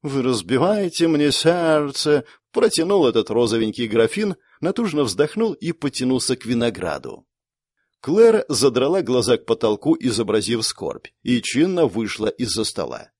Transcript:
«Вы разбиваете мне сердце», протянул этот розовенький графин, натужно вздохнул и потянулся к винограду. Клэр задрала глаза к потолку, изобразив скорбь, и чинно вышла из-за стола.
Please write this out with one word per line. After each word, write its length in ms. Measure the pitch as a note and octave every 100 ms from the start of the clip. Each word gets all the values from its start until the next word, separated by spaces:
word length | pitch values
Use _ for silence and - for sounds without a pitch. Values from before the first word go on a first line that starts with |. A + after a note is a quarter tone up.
«Вы 220 | D3+ C3+
разбиваете 840 | B2+ A#2+ E2+ B2 F3 G#3+ F#3+ - E3
мне 220 | D3+ D3
сердце», 920 | C3 E3 F3 E3 D#3 D3 - D3+ D3 - - _
протянул 520 | B3 A3 - E3 G3+ C3+
этот 240 | A2+ G#2
розовенький 580 | A2 A#2+ A2+ A2 G#2 A#2
графин, 500 | A2+ A2+ - G#3+ D#3 _ _
натужно 420 | D#3+ G3 A3+ D3+
вздохнул 480 | C3 F#2 D3+ - A3+
и 220 | D#3 E3+
потянулся 640 | E3 C#3+ - B2+ C3 - B2
к 80 | A2
винограду. 800 | A#2+ A#2 F#2 F2+ C#2+ C2+ - _ _ _ _ _ _ _ _
Клэр 460 | - F#3 A3+ A3 -
задрала 540 | B2+ C3+ A#2+ C3+ F#3+
глаза 360 | C3 B2+ A#2 A2+
к 80 | -
потолку, 520 | A2+ A2+ G#2 D3+ E3
изобразив 680 | B2+ A2 G#2 G#2+ F#2+ A#2 G#2+
скорбь, 420 | - E2 - - _
и 200 | A2 A#2+
чинно 440 | - B2 F3 F3+ C#3+
вышла 420 | F#2+ G#2+ - G#2+
из-за 360 | - A#2+ A2+
стола. 480 | G#2+ - C#2+ B1 - _